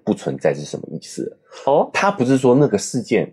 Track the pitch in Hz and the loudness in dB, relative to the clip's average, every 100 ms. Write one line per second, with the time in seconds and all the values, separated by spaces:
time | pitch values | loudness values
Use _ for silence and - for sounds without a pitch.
0 | - - - 69 160 143 147 - - - | -4 -4 -4 -2 -2 -2 -8 -12 -10 -12
1 | - - - - _ - - 151 269 - | -12 -10 -10 -12 _ -6 0 2 0 0
2 | 202 202 123 135 131 131 143 101 - 127 | 0 0 0 4 4 6 4 2 -2 -6
3 | 104 107 - | 0 0 0